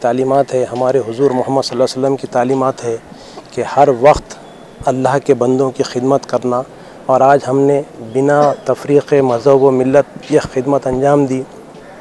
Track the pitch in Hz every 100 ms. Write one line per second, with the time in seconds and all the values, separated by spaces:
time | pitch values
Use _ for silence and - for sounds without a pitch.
0 | 123 123 131 135 131 131 120 120 127 135
1 | 110 113 139 127 123 135 - 123 127 131
2 | 135 135 - 123 123 135 131 131 120 113
3 | - - - - - - 113 - 143 120
4 | 139 - - - - - - - - 131
5 | 127 139 135 123 120 131 135 123 131 123
6 | 131 135 - 123 123 123 135 - - -
7 | - 127 135 143 135 139 139 143 156 -
8 | 113 127 139 147 147 131 - 127 - 143
9 | - 143 135 120 143 139 123 127 127 143
10 | - - - 147 - 131 127 139 131 127
11 | 143 147 139 131 131 - - - - -